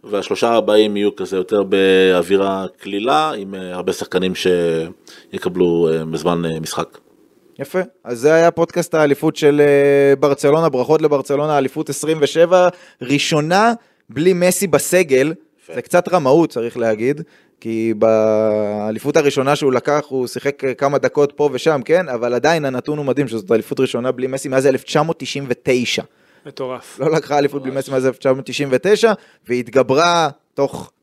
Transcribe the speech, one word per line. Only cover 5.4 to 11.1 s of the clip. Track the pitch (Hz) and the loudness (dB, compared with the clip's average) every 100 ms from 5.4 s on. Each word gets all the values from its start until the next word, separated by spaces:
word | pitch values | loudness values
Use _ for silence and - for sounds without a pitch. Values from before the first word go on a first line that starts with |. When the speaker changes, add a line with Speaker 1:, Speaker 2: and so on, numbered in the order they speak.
| 92 90 87 85 82 | -6 0 0 2 2
Speaker 1:
אה, | 80 80 | 0 -4
בזמן, | 80 85 85 82 | -4 -2 -2 -4
אה, | 80 | -6
משחק. | 80 - - - _ _ _ _ _ - | -8 -8 -10 -12 _ _ _ _ _ -16
Speaker 2:
יפה, | 135 185 180 _ | -8 -6 -8 _
אז | - 120 | -12 -2
זה | 139 | 2
היה | 160 170 | 4 4
פודקאסט | 165 165 - 165 | 2 -2 -2 -2
האליפות | 160 151 143 156 - | 0 2 2 0 2
של, | 151 147 | 2 4
אה, | 147 143 143 139 139 135 | 4 4 4 4 4 4
ברצלונה, | 143 139 143 151 165 | 2 2 2 2 2
ברכות | 127 123 160 | 0 2 2
לברצלונה, | 160 | 2